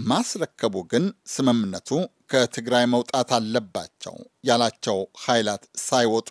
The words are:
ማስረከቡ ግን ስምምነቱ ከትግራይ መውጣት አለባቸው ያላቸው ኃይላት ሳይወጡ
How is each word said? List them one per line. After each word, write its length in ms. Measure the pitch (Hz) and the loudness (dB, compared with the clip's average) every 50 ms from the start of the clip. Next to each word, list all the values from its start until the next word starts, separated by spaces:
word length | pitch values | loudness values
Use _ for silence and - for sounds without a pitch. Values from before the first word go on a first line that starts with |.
| 117 | -2
ማስረከቡ 720 | 110 127 190 247 - - 208 160 - _ - - 113 95 95 90 | 0 0 0 0 -2 -4 -6 -6 -8 _ -2 -2 -2 -2 -2 -6
ግን 200 | - - 123 175 196 - _ _ - | -2 0 0 0 0 -4 _ _ -12
ስምምነቱ 600 | - - 139 131 117 117 107 98 92 87 - - 131 160 185 - _ _ _ - | -4 0 2 4 4 2 2 -2 -6 -8 -8 -4 -2 -2 -2 -4 _ _ _ 0
ከትግራይ 580 | - 131 123 117 - - 113 120 123 123 123 | 2 2 2 2 0 -6 -4 0 2 4 4
መውጣት 440 | 123 123 120 120 - - 131 120 - 127 | 4 2 2 0 0 -2 -2 0 2 0
አለባቸው 840 | 117 110 107 113 123 110 92 - 95 80 - _ _ - - - - - - _ _ - | 0 0 0 -2 -2 -4 -4 -10 -10 -10 -10 _ _ -16 -16 -16 -16 -20 -20 _ _ 0
ያላቸው 540 | 123 120 120 120 110 - _ - 120 104 95 95 - _ - | 0 2 2 2 0 -2 _ -4 -4 -2 -2 -4 -6 _ -12
ኃይላት 460 | - - 123 117 107 104 101 98 _ _ - - | -2 0 0 2 2 0 -4 -6 _ _ -12 -10
ሳይወጡ 500 | - - 139 127 120 113 110 113 110 - | -6 0 2 2 4 4 2 0 -2 -4